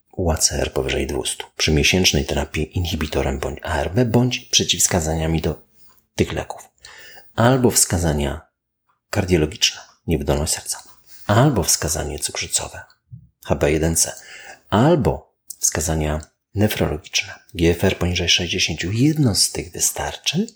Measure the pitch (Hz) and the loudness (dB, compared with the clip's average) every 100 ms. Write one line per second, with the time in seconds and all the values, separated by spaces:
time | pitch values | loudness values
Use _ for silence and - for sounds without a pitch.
0 | _ - 87 82 - - 65 - 65 69 | _ -4 0 2 0 0 -2 -2 -2 -2
1 | 67 65 - - - - - 76 69 92 | -2 -4 -4 -8 -10 -4 2 4 4 4
2 | 90 76 67 73 71 78 76 95 85 76 | 4 2 0 -2 -4 -4 -4 -4 -4 -4
3 | 78 71 69 67 65 69 - 76 78 98 | -4 -2 -2 -4 -6 -8 -6 -4 -2 -2
4 | 120 113 127 123 - - 101 87 - 95 | 0 2 2 -2 0 0 2 0 0 0
5 | 78 80 80 80 82 73 _ _ _ _ | 0 -2 0 0 0 -4 _ _ _ _
6 | _ - 113 107 - - - _ - - | _ -2 -2 -2 -8 -12 -20 _ -20 -20
7 | - - - - 120 131 120 - - 90 | -20 -20 -10 2 4 6 4 4 0 0
8 | 85 73 71 - - _ _ _ _ _ | 2 0 0 -4 -12 _ _ _ _ _
9 | _ 107 92 87 76 - - - - _ | _ -4 2 2 2 0 -2 -2 -16 _
10 | - 80 71 71 78 - - - - _ | -2 -2 2 0 0 -4 -6 -12 -12 _
11 | _ - - 104 147 117 78 - 80 78 | _ -10 0 4 4 4 0 0 0 -4
12 | 76 71 - - 87 - - - - _ | -4 -6 -8 -8 -4 -4 -4 -12 -18 _
13 | _ - - _ - 69 73 76 80 80 | _ -20 -20 _ -4 0 2 2 2 0
14 | - - - - - - - - 143 165 | -2 -4 -16 -20 -20 -20 -2 4 4 4
15 | 87 67 - _ - - - - 80 80 | 2 -2 -6 _ -20 -4 -4 -2 -2 0
16 | 76 76 - _ _ 98 104 - 80 78 | 0 -2 -6 _ _ 0 0 2 -2 -4
17 | - - - - _ 85 85 85 98 - | -6 -6 -6 -10 _ 0 2 4 0 0
18 | 90 87 85 - 87 92 - 80 87 107 | -2 -2 2 0 0 -2 -2 -4 -4 2
19 | 143 156 127 92 - - 85 - - - | 2 4 2 2 0 -2 -8 -4 -4 -4
20 | - - - 156 233 | -8 -6 -4 -2 -4